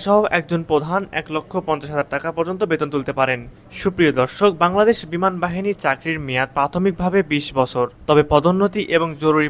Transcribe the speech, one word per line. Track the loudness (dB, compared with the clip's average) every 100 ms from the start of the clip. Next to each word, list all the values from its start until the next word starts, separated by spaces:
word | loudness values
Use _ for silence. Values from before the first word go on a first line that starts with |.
| 4
সহ | 2 4 0
একজন | -2 -4 0
প্রধান | 0 0 -4 -4 -8
এক | -6 -6
লক্ষ | -6 -6 -4
পঞ্চাশ | -4 -4
হাজার | -4 -4
টাকা | -4 -4 -4
পর্যন্ত | -4 -2 -2
বেতন | 0 -2
তুলতে | -4 -2 0
পারেন। | 0 0 -6 -20 -18 -6
সুপ্রিয় | -2 2 2 4
দর্শক, | 0 2 0 2
বাংলাদেশ | 2 4 2 2 -2
বিমান | -2 -2 -2
বাহিনী | -4 -4 -4 -2
চাকরির | -2 -2 -4 -6 -4
মেয়াদ | -2 -2 -2
প্রাথমিকভাবে | -2 0 -2 0 0 0 0
বিশ | -2 -2 -2
বছর, | 0 0 -4 -2 2
তবে | 2 4
পদোন্নতি | 4 4 2 0 -2 0 0
এবং | 0 -2
জরুরি | 2 2 2